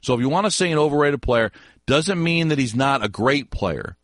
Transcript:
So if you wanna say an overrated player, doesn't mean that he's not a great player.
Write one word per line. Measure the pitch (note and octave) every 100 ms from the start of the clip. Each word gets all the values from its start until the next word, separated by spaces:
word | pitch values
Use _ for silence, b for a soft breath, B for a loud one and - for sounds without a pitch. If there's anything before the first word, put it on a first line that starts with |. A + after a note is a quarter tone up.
So | -
if | B2
you | B2+
wanna | E3 G#3
say | - F3+
an | D#3
overrated | D3+ D3 D3 C#3+
player, | - A#2+ A2 B B B -
doesn't | C#3 D#3+ F#3
mean | E3 E3+ E3
that | D3
he's | B2+
not | A2+ C3+ C#3
a | G#2+
great | - C#3 C#3+ C3
player. | - F#2+ D2 - -